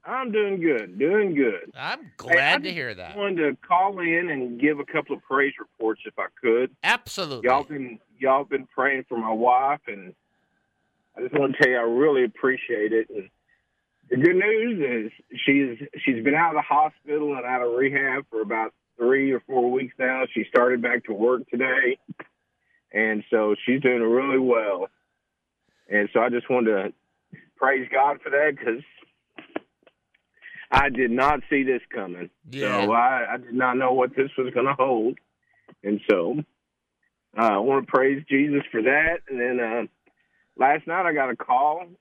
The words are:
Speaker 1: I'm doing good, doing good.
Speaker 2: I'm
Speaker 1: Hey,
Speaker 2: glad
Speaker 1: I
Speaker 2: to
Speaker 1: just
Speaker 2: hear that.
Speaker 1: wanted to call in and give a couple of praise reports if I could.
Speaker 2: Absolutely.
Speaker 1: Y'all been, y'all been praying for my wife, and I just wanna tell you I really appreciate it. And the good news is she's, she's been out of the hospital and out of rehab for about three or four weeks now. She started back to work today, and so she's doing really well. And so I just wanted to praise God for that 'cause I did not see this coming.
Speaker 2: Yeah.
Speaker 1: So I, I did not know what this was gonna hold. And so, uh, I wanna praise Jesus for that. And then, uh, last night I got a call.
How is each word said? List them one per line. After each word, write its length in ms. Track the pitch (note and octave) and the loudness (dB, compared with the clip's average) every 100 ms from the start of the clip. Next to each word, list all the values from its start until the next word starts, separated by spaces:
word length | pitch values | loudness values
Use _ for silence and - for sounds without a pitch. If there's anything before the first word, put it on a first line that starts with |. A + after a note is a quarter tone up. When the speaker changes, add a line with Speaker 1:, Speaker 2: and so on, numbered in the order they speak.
Speaker 1:
I'm 260 | D#3+ B3 B3+ | -8 -6 -2
doing 300 | G#3+ G#3 F#3+ | -2 0 0
good, 380 | E3 B2 G2 F#2 | 0 0 -4 -2
doing 360 | C#3+ G#3 G3+ | 2 2 2
good. 380 | D3 B2+ F#2 - | 2 0 0 -10
Speaker 2:
I'm 260 | - D3 C4 | -12 -10 -10
Speaker 1:
Hey, 80 | A3 - | -12 -18
Speaker 2:
glad 360 | F3+ E3+ C#3+ | 2 2 4
Speaker 1:
I 20 | F#3+ | 0
Speaker 2:
to 40 | |
Speaker 1:
just 100 | C#4+ | -2
Speaker 2:
hear 200 | E3+ B2+ | -8 -8
that. 220 | F#2+ A#2+ G#3 | -10 -10 -6
Speaker 1:
wanted 340 | G3+ F3+ D3 | -4 0 -2
to 160 | C3 - | -2 0
call 340 | F3 G3 G3 | 2 2 -2
in 280 | E3+ E3 F3+ | -2 -2 -2
and 300 | C#3+ B2 A#2+ | -6 -6 0
give 200 | C#3+ D3 | 0 0
a 40 | |
couple 320 | C#3 D#3+ D3 B2+ | -4 -6 -6 -10
of 60 | |
praise 320 | _ C3+ C#3 - | _ 0 0 -4
reports 440 | G#2+ _ A2 A2 | -20 _ -4 -4
if 140 | G#2+ - | -10 -10
I 80 | F#2 - | -10 -4
could. 340 | B2 A#2 C3 _ | 0 2 0 _
Speaker 2:
Absolutely. 680 | F3 A#3+ - - E3+ B2+ A#2+ | -2 -2 -4 -10 -8 -4 0
Speaker 1:
Y'all 160 | C3 | 0
been, 340 | C#3+ D3 B2+ A2+ _ _ | -2 -10 -10 -14 _ _
y'all 260 | C3 C3+ | 0 0
been 220 | C#3+ C#3 C3 | 0 -8 -6
praying 380 | - C3 C3+ B2+ | -2 -2 -2 -4
for 100 | A#2+ | -6
my 140 | A2 | -4
wife, 480 | A2 A#2+ B2 C3+ C#3+ - | 0 4 4 2 -2 -8
and 280 | G2+ F#2 - _ _ _ _ _ _ _ _ _ - | -14 -16 -20 _ _ _ _ _ _ _ _ _ -10
I 60 | |
just 120 | B2 | -4
wanna 200 | C#3+ C3+ C3 | 0 0 4
tell 100 | C3+ | 4
you 60 | B2+ | 4
I 60 | |
really 420 | A#2 A#2+ D3+ C#3 | 2 4 4 4
appreciate 680 | A#2+ - C3 B2+ - A2+ G#2 | 2 0 -2 -2 -4 -2 0
it. 160 | A2+ A2 | 0 -2
And 220 | A2 F#2+ _ _ _ _ _ _ _ _ | -8 -12 _ _ _ _ _ _ _ _
the 60 | B2+ | 2
good 200 | D#3+ F3+ | 4 4
news 720 | G3+ A3 A#3 G#3 C#3 A#2+ G#2+ | 2 0 0 -2 -2 -2 -6
is 280 | - _ - - | -12 _ -6 0
she's, 320 | C#3 C3+ A#2 - D#3 | 2 0 -6 -14 -6
she's 180 | - A#2 | -2 0
been 120 | A2+ | 0
out 160 | D3+ E3+ | 2 0
of 60 | D3+ | 0
the 60 | |
hospital 720 | - C#3+ D#3 _ C#3+ D3+ D3 | 0 2 2 _ -6 -4 -2
and 120 | C#3 B2 | -4 -4
out 160 | B2+ | -2
of 120 | A#2+ | -2
rehab 520 | A#2+ C3+ C#3 C#3 C3 C3+ | 0 0 0 -2 -4 -6
for 120 | A2+ | -6
about 320 | G#2 A2+ A2 _ _ _ | -4 -4 -4 _ _ _
three 360 | A#2+ C3+ C3+ | 2 2 2
or 80 | B2 | -2
four 300 | - C3 B2 | -2 0 0
weeks 240 | B2+ B2+ - | 0 -4 -4
now. 260 | B2+ C3 B2+ | -2 -2 -2
She 120 | A#2 G#2 | -4 0
started 340 | B2+ B2 B2+ | 2 4 2
back 220 | A#2+ A#2+ | 0 -4
to 80 | A2+ | -4
work 360 | G#2 A#2 B2+ - | 0 2 2 -2
today, 480 | A#2+ C3 B2+ B2 C3 - - - _ _ _ _ _ _ | -4 0 0 0 -2 -10 -18 -18 _ _ _ _ _ _
and 300 | G#2 A2 G#2+ - | -2 0 -2 0
so 240 | A2+ G#2+ G#2 - | 0 2 0 0
she's 140 | C3 | 0
doing 200 | C3+ B2 | 2 2
really 360 | A2+ A#2+ C3+ C3+ | 2 2 2 0
well. 500 | B2+ A#2 G#2+ F#2 F#2+ _ _ _ _ _ _ _ _ _ _ | 2 2 0 -4 -6 _ _ _ _ _ _ _ _ _ _
And 180 | G#2 G2+ | 0 2
so 80 | A#2+ | 2
I 100 | A#2+ | 2
just 180 | A#2+ - | -2 0
wanted 220 | B2 A2+ | 0 2
to 220 | G2+ G2 - _ _ _ - _ _ | 0 -2 -10 _ _ _ -20 _ _
praise 320 | C3+ C3 B2 | 0 0 0
God 280 | C3+ C#3 C#3+ | 2 2 0
for 80 | D3+ | -2
that 260 | C#3 D3+ C#3 | 2 2 0
'cause 240 | A#2+ A#2 - _ _ _ _ - - - _ _ _ _ _ _ _ _ - - - | -4 -4 -8 _ _ _ _ -20 -14 -14 _ _ _ _ _ _ _ _ -20 -20 0
I 160 | C3+ C#3+ | 2 2
did 220 | B2 B2 | 0 0
not 300 | A#2+ C#3 D3 - | 2 2 2 0
see 140 | C#3+ | 0
this 160 | C3+ B2 - | 2 -2 -4
coming. 380 | A#2+ F#2+ F2 F2 _ - | -10 -10 -12 -14 _ -16
Speaker 2:
Yeah. 360 | C3 C3 B2 | -6 -2 0
Speaker 1:
So 80 | G#2+ | 2
I, 420 | A#2 B2 B2+ A#2 | 2 2 0 -2
I 20 | B2 | -6
did 160 | B2 | -4
not 220 | A#2+ B2+ B2+ | 0 0 2
know 160 | C3 | 2
what 220 | B2+ B2+ | 2 0
this 160 | C3+ C3+ - | 0 -2 -2
was 160 | B2+ | -2
gonna 200 | A#2+ C3 | 0 0
hold. 440 | C#3 C3 A#2+ A2 C3+ _ _ _ _ _ - | 2 2 2 0 -4 _ _ _ _ _ -10
And 180 | G2 G#2 - | -4 -4 2
so, 280 | G2 E2+ C#3+ D3+ _ _ _ _ _ _ _ _ - | 2 2 -4 -8 _ _ _ _ _ _ _ _ 0
uh, 180 | A2+ | 2
I 40 | G2+ | 2
wanna 280 | A#2+ C3+ B2 | 2 0 0
praise 360 | C#3 C3+ C#3 D3+ | 2 2 0 -2
Jesus 340 | C#3 D3 C#3+ - | 0 2 0 -2
for 120 | A#2 | -2
that. 400 | A2+ C#3+ D#3+ E3+ - | 0 2 2 -2 -8
And 120 | C3 | -6
then, 180 | B2 B2 | -2 -2
uh, 260 | A#2 A#2 G#2+ _ _ _ _ _ _ - | -2 -4 -6 _ _ _ _ _ _ 0
last 300 | C3 D#3 D#3+ | 2 2 -2
night 200 | F3 F3+ | -2 -2
I 60 | |
got 180 | D3+ C3+ | 0 -2
a 60 | A#2 | -4
call. 500 | - B2+ D3 D#3+ F3 F3+ | 0 2 2 0 -8 -20